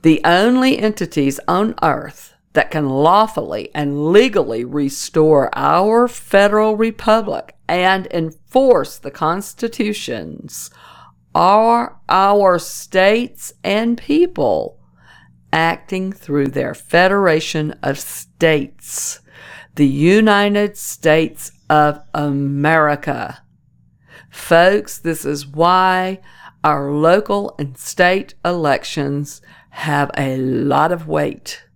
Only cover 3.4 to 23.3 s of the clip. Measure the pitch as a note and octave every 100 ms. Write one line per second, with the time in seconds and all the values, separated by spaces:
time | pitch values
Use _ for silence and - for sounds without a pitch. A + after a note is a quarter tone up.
3.4 | F#2+ G2+ - - C#3+ C#3+ D3+ G3 B3+ G3+
4.4 | A#2 A2+ B2 D3 C#3 - - D#3+ D#3 D3
5.4 | C3 - C#3 E3 G3+ A3+ A#3+ - - G3
6.4 | G3+ G#3+ G#3+ G#3+ A3+ A3 - A3 G#3 -
7.4 | - _ - F3 F#3 F#3+ F3+ E3+ D#3+ -
8.4 | _ B3+ C4+ F#3+ - - C#3 - D#3 F3+
9.4 | G3+ - A3+ - G#3 G3+ - A2+ D#2+ D2+
10.4 | - - - _ - - - _ _ E3
11.4 | F3 G#3 A3+ A#3 A#3+ - - F#3 G3 G#3
12.4 | G3 F3 - - - F#3+ F#3+ A3+ B3 -
13.4 | - _ - G#3 A#3 A#3 - D4+ F4 -
14.4 | B2+ D#2+ - - _ _ _ - _ _
15.4 | _ D#3+ E3 - - F#3 F#3+ F#3+ - C#3+
16.4 | C#3 - C3 - - E3+ F#3+ G3+ F#3+ D#3+
17.4 | - D#3 D3+ - C#3+ C#3 - - - _
18.4 | E3 D3+ C#3 - - - - - _ -
19.4 | - - - - C#3 C#3 D#3+ G3+ G#3+ G3+
20.4 | G3+ G#3 G#3 G3+ - - D#3+ D#3 D#3+ -
21.4 | - _ _ D3+ D3+ D3 - - D3 C#3
22.4 | C#3 C#3+ D3+ D#3+ D3+ D3 D3+ C3 -